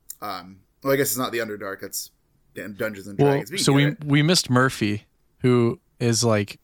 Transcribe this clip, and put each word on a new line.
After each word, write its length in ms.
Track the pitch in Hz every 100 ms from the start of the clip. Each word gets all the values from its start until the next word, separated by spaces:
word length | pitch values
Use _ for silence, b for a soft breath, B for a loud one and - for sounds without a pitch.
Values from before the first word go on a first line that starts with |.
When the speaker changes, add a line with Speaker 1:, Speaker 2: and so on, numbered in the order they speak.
| - -
Speaker 1:
um, 400 | 104 92 92 95 _ _
well, 100 | 135
I 20 | 139
guess 140 | 135
it's 80 | 120
not 140 | 120
the 80 | 117
Underdark, 420 | 110 101 98 98
that's 280 | 98 - - _ _ _ _ -
Dun-, 180 | 95
Dungeons 320 | 101 110 98 95
and 120 | 101
Speaker 2:
Well, 80 | 143
Speaker 1:
Dragons, 180 | 139 -
but 80 | 196
you 40 | -
Speaker 2:
so 80 |
we, 100 | 139
Speaker 1:
get 100 | 147
it. 100 | - 147
Speaker 2:
we 180 | 147
missed 260 | 151 185 -
Murphy, 560 | 123 131 - 104 101 - _ _ _
who 380 | 127 123 117 - _ -
is, 240 | 120 110
like, 360 | 117 107 101 -